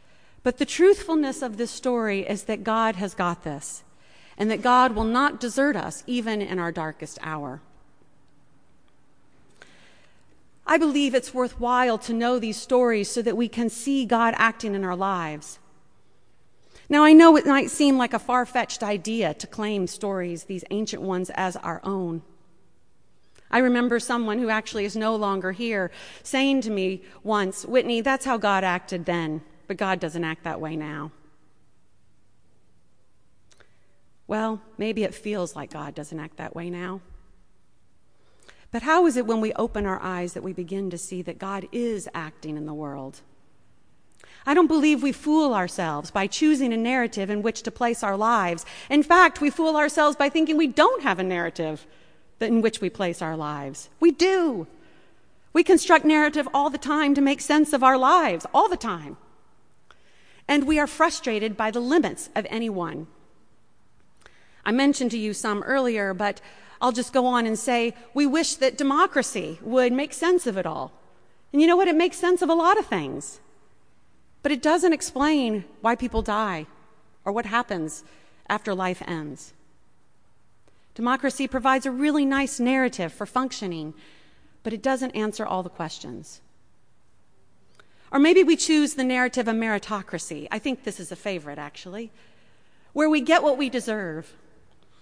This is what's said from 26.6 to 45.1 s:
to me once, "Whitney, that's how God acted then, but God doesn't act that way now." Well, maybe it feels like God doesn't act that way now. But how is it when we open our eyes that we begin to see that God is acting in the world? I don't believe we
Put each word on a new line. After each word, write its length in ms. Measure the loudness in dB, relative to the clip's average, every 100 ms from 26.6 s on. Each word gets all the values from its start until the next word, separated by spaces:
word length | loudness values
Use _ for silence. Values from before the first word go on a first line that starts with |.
to 80 | 0
me 320 | -2 -2 -4 -10 -10
once, 420 | -2 -2 -2 -6
"Whitney, 360 | -2 0 0 0
that's 240 | 0 -2
how 120 | -2 -2
God 280 | 0 0
acted 400 | 0 -2 -4 -6
then, 380 | -4 -4 -4 -6 -10 -16 -10
but 100 | -6
God 240 | -4 -4
doesn't 240 | -4 -6
act 200 | -6 -6
that 160 | -8 -8
way 160 | -8 -8
now." 360 | -8 -10 -12 -16 -20 -20 -20 -20 -20 -20 -20 -20 -20 -20 -20 -20 -20 -20 -20 -20 -20 -20 -20 -20 -20 -20 -20 -20 -20 -20 -20 -20 -20 -18 -8
Well, 360 | -4 -4 -6 -10 -8
maybe 240 | -6 -2
it 120 | -4
feels 400 | -6 -8 -6 -6 -8
like 140 | -12
God 240 | -12 -12
doesn't 240 | -12 -12 -12
act 180 | -12 -14
that 180 | -14
way 160 | -10 -10
now. 300 | -10 -10 -12 -16 -20 -20 -20 -20 -20 -20 -20 -20 -20 -20 -20 -20 -20 -20 -20 -10
But 120 | -6
how 220 | 2 4 4
is 120 | 2
it 80 | 0
when 160 | 0
we 100 | 0
open 320 | -2 -4 -2
our 160 | -4 -4
eyes 320 | -4 -6 -6
that 100 | -8
we 120 | -10
begin 340 | -10 -8 -6 -6
to 100 | -8
see 220 | -10 -10
that 160 | -10 -10
God 300 | -10 -10 -8
is 360 | -6 -4 -4 -8
acting 420 | -10 -12 -12 -10 -8
in 80 |
the 80 | -8
world? 460 | -8 -10 -10 -12 -16 -20 -20 -20 -20 -20 -20 -20 -20 -20 -20 -20 -8 2
I 80 |
don't 120 | 4 4
believe 360 | 4 4 4
we 100 | 0